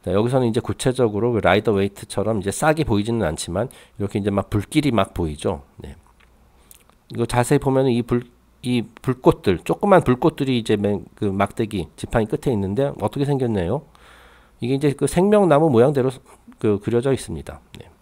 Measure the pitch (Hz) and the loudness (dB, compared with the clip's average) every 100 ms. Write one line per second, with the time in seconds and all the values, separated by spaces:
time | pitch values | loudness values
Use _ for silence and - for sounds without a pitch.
0 | - 95 117 131 123 104 - - 139 127 | 0 0 0 0 0 -2 -4 -2 -2 0
1 | 117 101 117 113 90 98 107 98 101 - | 0 0 0 0 2 2 2 0 -2 -6
2 | - - 98 110 95 - 156 160 117 104 | -10 -4 -2 -2 -4 -2 0 0 0 0
3 | 104 117 90 78 - 87 82 - - - | 0 -2 -2 -4 -6 -6 -6 -10 -20 -8
4 | 101 107 101 98 - 107 - 151 143 113 | -6 -4 -2 -2 -2 -4 0 0 2 0
5 | 95 - 82 73 107 80 - - 73 69 | 0 -2 -6 -4 -6 -6 -12 -20 -20 -20
6 | _ _ _ _ _ _ _ - _ _ | _ _ _ _ _ _ _ -20 _ _
7 | _ 113 117 123 120 143 135 131 135 117 | _ -6 -2 0 2 2 2 2 2 0
8 | 120 123 123 _ _ _ 123 123 104 - | 0 -4 -4 _ _ _ -2 -2 -2 -6
9 | - 127 175 - - 87 - 170 202 185 | -4 2 2 4 0 -2 -2 -2 4 4
10 | - 127 170 160 135 123 110 107 104 101 | 4 2 0 0 -2 -2 0 0 0 -2
11 | - - 104 95 101 - 110 104 80 - | -8 -6 -4 0 -2 -2 -4 -4 -8 -10
12 | - 120 107 151 147 110 95 104 139 135 | -2 -2 0 -2 -2 -2 -2 -2 -2 -2
13 | 107 139 143 139 123 104 85 131 - - | -6 -2 -2 0 0 0 0 -4 -6 -20
14 | - - - - _ _ 120 135 147 135 | -20 -20 -20 -20 _ _ -4 0 0 0
15 | 139 175 196 208 190 143 160 113 131 139 | -2 2 4 4 4 4 4 4 4 4
16 | 127 - _ - - - 110 101 - 117 | -2 -4 _ -20 -20 -4 -2 0 0 -2
17 | 135 131 - 80 69 73 _ - - _ | 0 -2 -4 -12 -12 -18 _ -20 -20 _